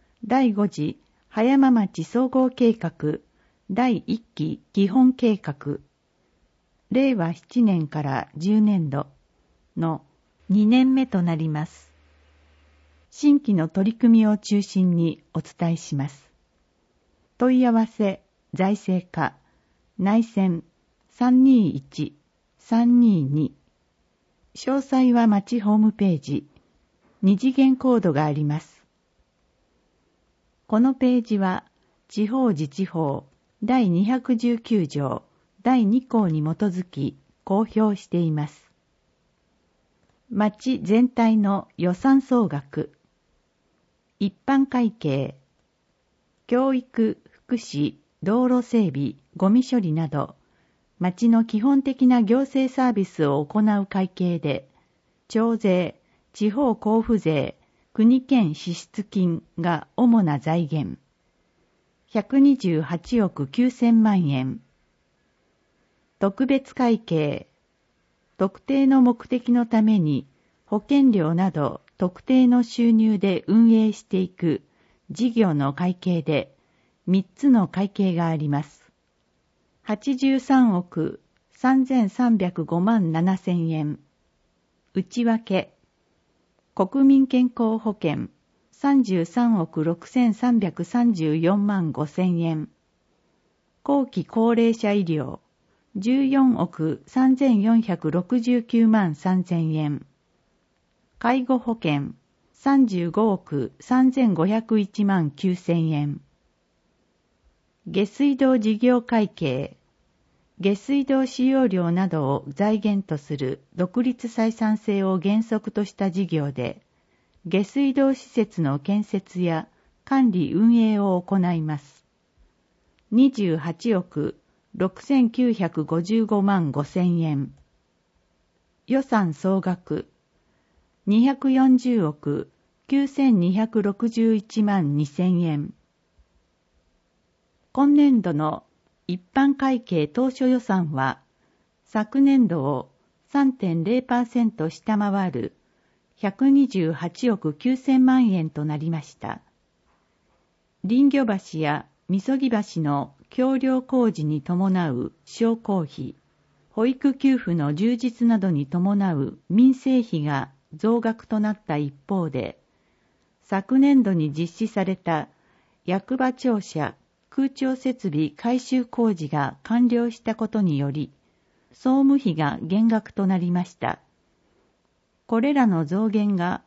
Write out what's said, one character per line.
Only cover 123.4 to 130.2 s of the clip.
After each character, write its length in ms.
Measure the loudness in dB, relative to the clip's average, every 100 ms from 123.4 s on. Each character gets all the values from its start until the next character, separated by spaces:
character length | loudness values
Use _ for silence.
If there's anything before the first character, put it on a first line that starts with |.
| -2 -2
八 380 | -6 -6 -2 -2
億 440 | -4 -6 -8 -8 _ _ _ -4
六 260 | -4 -4
千 300 | -2 2 2
九 220 | 0 -2
百 320 | 0 -4 -4 -4
五 160 | -4
十 240 | -2 -2 0
五 160 | 0
万 300 | 2 0 -2
五 120 | -4
千 360 | -4 -2 -2 0
円。 320 | -2 -4 -6 -12 _ _ _ _ _ _ _ _ _ _ _ _ -4
予 140 | -4
算 320 | 0 0 -2
総 280 | -2 -2 -2
額、 460 | -2 -6 -6 -8 -10 _